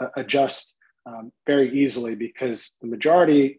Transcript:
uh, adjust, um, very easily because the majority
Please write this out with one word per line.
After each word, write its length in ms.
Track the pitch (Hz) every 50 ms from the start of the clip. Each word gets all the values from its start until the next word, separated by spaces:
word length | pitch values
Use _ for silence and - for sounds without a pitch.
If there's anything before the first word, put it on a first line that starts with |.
uh, 80 | 127 127 -
adjust, 600 | 135 131 - 143 139 139 131 - - - - _ _ _ _ _ _ _
um, 280 | 123 117 113 113 120 _ _ _
very 240 | - 143 143 135 123 123 139
easily 360 | 143 135 120 127 120 117 113
because 580 | 104 117 113 - - 131 123 113 107 - - _ _
the 60 | -
majority 720 | 117 120 113 - 151 165 180 175 156 147 143 139 135 139